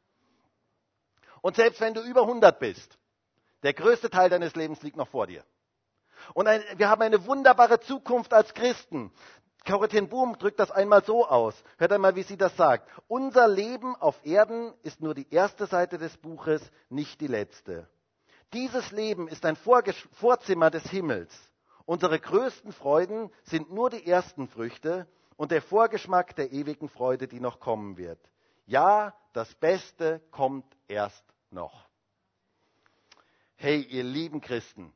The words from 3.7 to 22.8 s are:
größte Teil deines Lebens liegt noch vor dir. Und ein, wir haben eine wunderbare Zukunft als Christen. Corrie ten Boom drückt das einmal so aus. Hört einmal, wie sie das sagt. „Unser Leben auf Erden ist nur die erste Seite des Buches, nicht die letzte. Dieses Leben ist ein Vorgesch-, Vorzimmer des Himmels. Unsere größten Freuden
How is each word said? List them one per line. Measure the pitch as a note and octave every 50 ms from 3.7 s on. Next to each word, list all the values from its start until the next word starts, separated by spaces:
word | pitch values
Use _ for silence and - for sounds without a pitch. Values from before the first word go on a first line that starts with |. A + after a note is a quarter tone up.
| C#3+
größte | - D#3+ A3 A#3+ A3+ - A3+
Teil | - F#3 F#3 F3+
deines | F3+ F3 E3+ E3 -
Lebens | E3+ D#3+ D#3 D#3 - -
liegt | D3 -
noch | - C3 -
vor | - C3 G#2
dir. | F#2 F2+ D2 - _ _ _ _ _ _ _ _ _ _ _ _ _ _ - - - -
Und | - -
ein, | A3 A3 A3 G#3 G#3 G3
wir | E3+ G#3 G3+
haben | A3 G#3+ A3+
eine | A3 A3 G#3 F3
wunderbare | G#3 - - C4 C4 B3+ - A#3+ A3 A#3+ A3+
Zukunft | - - C#4 C4+ - - A#3+ B3 A3+ - A#3+
als | A3 A3 - -
Christen. | - A3 B3+ A#3 - - - E3+ C#3+ A2+ F#2 _ _ - - - _ _ _ _ _ -
Corrie | - F#3+ G3+ G#3 G#3
ten | G3+ G#3+ G3 E3
Boom | G#3 B3+ C4 B3 A3 -
drückt | F3 G#3 G#3 -
das | G3+ -
einmal | - G3 G3+ G#3 G#3 G3+ F#3+
so | - A3 A#3 A#3+
aus. | - C#3 B2 A2+ A2 G#2+ - _ _ _ -
Hört | E3 F3+ G3+
einmal, | G3+ G3 F#3+ F#3
wie | F#3 F#3
sie | - G3+
das | F3 F#3+ F3 -
sagt. | - E3+ D3+ B2 A#2 - - - - - -
„Unser | A3+ B3+ C4+ C4+ A3 B3+ A#3+ A3
Leben | G3+ F#3+ G#3 A3+ B3 A#3+ A3 B3+ B3
auf | - - D#3 C#3 - -
Erden | D3 D#3+ G3+ G#3+ G#3+ A#3 A#3 A#3 A#3 - _ -
ist | D3+ - -
nur | D#3 D#3 D3+
die | C#3 C#3 - -
erste | E3 F#3+ G3+ - - G#3
Seite | F3+ - F3 F3+ F#3 F#3 E3
des | D#3+ D#3+ - _
Buches, | - D#3+ E3 - - D#3+ D#3 D3+ - - _ _ _ -
nicht | B2 C#3 D3 - - -
die | D3+
letzte. | C#3+ B2 G#2+ G#2 - - - _ - F2+ E2 E2 _ _ _ _ _ _ _ _ _ _ _ _ _ -
Dieses | A#3 B3+ C4 A3+ B3+ - -
Leben | G3 G#3 G#3+ G#3+ G#3 E3+ E3+ D#3+
ist | D#3+ - -
ein | E3 D#3
Vorgesch-, | - - G#3+ B3 B3 - G3 - - - _ _
Vorzimmer | - - A#3+ B3 A#3+ - - F#3+ E3+ E3 D#3+
des | D3+ E3 -
Himmels. | - - G3 F3+ D#3 A#2+ F#2+ E2+ - - - _ _ _ _ _ _ _ _ _
Unsere | - E3 F3 F3+ F3 D#3 D#3
größten | - - D#3+ G3+ B3+ C4 - - - G#3 F3+
Freuden | -